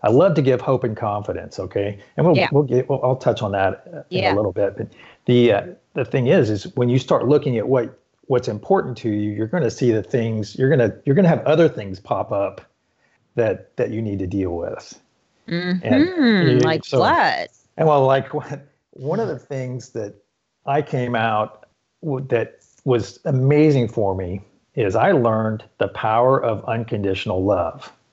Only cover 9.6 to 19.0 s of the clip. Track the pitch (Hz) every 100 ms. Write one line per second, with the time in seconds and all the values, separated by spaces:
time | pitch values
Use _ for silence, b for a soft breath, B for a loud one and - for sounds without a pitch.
9.6 | 117 - 123 110 - 123 113 110 104 -
10.6 | 135 147 110 - 143 143 170 131 135 156
11.6 | 160 - 101 95 - 101 - 101 98 -
12.6 | - _ _ _ _ _ _ 123 110 95
13.6 | - - 113 110 110 98 90 98 90 85
14.6 | 90 - - - _ _ _ _ - 170
15.6 | 180 180 117 262 349 349 240 202 135 123
16.6 | 156 160 - 131 220 330 175 - - _
17.6 | _ - 156 143 131 135 135 147 - 139
18.6 | - _ _ -